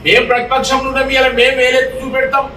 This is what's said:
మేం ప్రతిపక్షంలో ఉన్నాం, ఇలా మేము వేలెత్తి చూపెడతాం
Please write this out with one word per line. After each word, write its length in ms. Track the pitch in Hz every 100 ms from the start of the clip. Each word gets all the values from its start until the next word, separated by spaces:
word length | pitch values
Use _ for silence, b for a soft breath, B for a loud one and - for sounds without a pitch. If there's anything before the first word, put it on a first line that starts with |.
మేం 200 | 151 220 247
ప్రతిపక్షంలో 580 | 247 - 262 - 262 269
ఉన్నాం, 200 | 269 262 262
ఇలా 120 | 254 240
మేము 180 | 247 262
వేలెత్తి 340 | 254 262 - -
చూపెడతాం 440 | 262 262 269 269 269